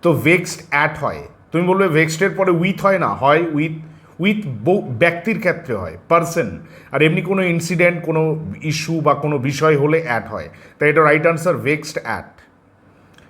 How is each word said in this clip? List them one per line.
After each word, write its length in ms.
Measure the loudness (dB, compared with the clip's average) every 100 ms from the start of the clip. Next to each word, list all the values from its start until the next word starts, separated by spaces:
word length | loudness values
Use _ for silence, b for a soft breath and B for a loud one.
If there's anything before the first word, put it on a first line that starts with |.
তো 100 | 2
ভেক্সড 480 | 2 4 2 0 -12
at 380 | -2 0 0 -2
হয়, 220 | -6 -6 -14 -20 _
তুমি 140 | -2 0
বলবে 220 | 2 2
ভেক্সডের 420 | 2 0 0 -2
পরে 220 | 0 0
with 280 | 2 0 0
হয় 180 | 0 2
না? 100 | 0
হয় 340 | 0 2 2
with, 300 | 2 -2 -4 -6 B B B B
with 260 | -2 0 -4 -4
বো-, 160 | 0 0
ব্যক্তির 580 | 0 0 0 0 -4 -2
ক্ষেত্রে 360 | -2 -4 -4
হয়, 240 | -6 -6 -12 0
পারসন, 520 | 0 2 -2 -4 -6 B B B
আর 100 | 2
এমনি 200 | 2 2
কোনো 200 | -2 0
ইনসিডেন্ট, 640 | 0 0 -2 2 2 2
কোনো 480 | -2 0 0 -2 -6 -8
ইস্যু 380 | -4 -4 -2 0
বা 140 | 2
কোনো 240 | 0 0 -2
বিষয় 380 | -2 0 2 4
হলে 300 | 2 0 0 -4
at 100 | -4
হয়, 200 | -10 -12 B B B
তাই 120 | 2
এটা 140 | 4
রাইট 220 | 6 4 2
আনসার 300 | 0 -2 -2
ভেক্সড 400 | -2 -2 -4 -10
at। 460 | -8 -8 -10 -20 -20 _ _ _ _ b b b